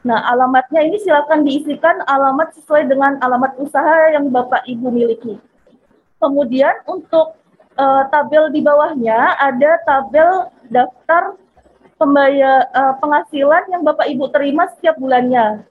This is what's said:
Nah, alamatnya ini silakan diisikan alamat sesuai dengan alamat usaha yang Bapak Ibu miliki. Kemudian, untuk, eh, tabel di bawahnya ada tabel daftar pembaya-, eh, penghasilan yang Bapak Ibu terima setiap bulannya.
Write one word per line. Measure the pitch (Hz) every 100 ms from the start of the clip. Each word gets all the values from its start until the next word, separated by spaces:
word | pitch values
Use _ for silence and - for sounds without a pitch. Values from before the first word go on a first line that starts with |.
Nah, | 240 226 -
alamatnya | 247 254 262 254 311
ini | 311 415
silakan | 381 294 294 311 285
diisikan | 269 294 285 320 359 -
alamat | 277 269 277 320 -
sesuai | _ 302 262
dengan | 269 277 277
alamat | 254 247 262 262
usaha | 285 277 311 320 320
yang | 302 285
Bapak | 254 254 254 -
Ibu | 233 247
miliki. | 240 233 226 233 202 _ _ _ _ _ _ _ _
Kemudian, | 294 277 254 262 285 453 -
untuk, | 370 - 320 320 - _ _ _ -
eh, | 269 269 269
tabel | 302 269 302 311
di | 294 269
bawahnya | 294 311 294 226 226 233 -
ada | - 247 302 320 320
tabel | 269 262 294 330 370 - _ 226
daftar | 240 247 _ - 339 381 - _ _ _ _ _ _
pembaya-, | 294 285 277 277 269 269 247
eh, | 247 269 262
penghasilan | 294 294 - 285 277 330 370
yang | 359 302
Bapak | 294 285
Ibu | 254 277
terima | 285 285 294 359
setiap | - 339 320
bulannya. | 262 254 247 254 214 214 -